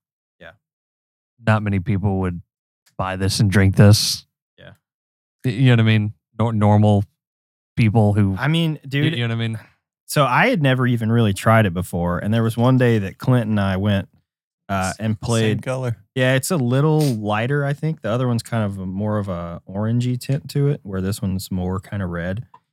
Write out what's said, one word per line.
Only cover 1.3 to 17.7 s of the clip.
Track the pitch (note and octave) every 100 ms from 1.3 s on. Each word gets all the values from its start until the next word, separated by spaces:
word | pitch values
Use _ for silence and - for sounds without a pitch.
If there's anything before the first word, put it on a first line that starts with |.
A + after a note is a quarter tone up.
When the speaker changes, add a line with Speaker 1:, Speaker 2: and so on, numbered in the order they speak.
| _ A2+
Speaker 2:
not | A2
many | G#2 G2
people | F2 G2 G2+ F#2+
would | F#2 F2 - _ _ _ _ _
buy | F#2 F#2+
this | F#2+ -
and | G#2+
drink | G2 F#2+ F#2+
this. | G#2 G#2 - - - _ _ _
Speaker 1:
Yeah. | F2+ F#2 _ _ _ _ _ _
Speaker 2:
Y-, | C3
you | G2+ C3+
know |
what | A#2
I |
mean? | A2 A2 G#2 - _ _
Nor-, | A#2
normal | A2 G#2 G#2 G#2 G2+ G2+ _ _ _ _ _ _ -
people | A2 A2 G#2
who | G#2 G2 F#2+
Speaker 1:
I | C#3
mean, | E3 E3
Speaker 2:
y-, | D3+ C3+
Speaker 1:
dude, | C3+ D#3 A#2+
Speaker 2:
you | A#2
know |
what | A2+
I | A2+
mean? | A2 - _ _ _ _
Speaker 1:
So | D3+
I | C3+ C3 A3
had | A3
never | C#3 C3 B2
even | A#2 A2
really | A#2 A2
tried | F#2+ - A2+ G#2
it |
before. | E2+ F2 F2+ F2 F2
And | G2+
there | A#2
was | A2+ A2+
one | A#2+ B2+
day | B2 A2+
that | F#2+ -
Clint | - B2 G#2+
and | G#2+
I | G2 F#2
went, | G#2 G2 F#2+ _ _ _ _ _ _
uh, | G2 F#2
Speaker 3:
S-, | -
Speaker 1:
and | A2
Speaker 3:
same | G#2+
Speaker 1:
played. | - A2+ A2 G#2
Speaker 3:
color. | C3 C3 B2+ A2+ _
Speaker 1:
Yeah, | C3 B2+
it's | C3 -
a | C#3+
little | A#2+ C3 D#3 D#3
lighter, | D3 A2 G#2 G#2 A#2+ C#3+
I | C#3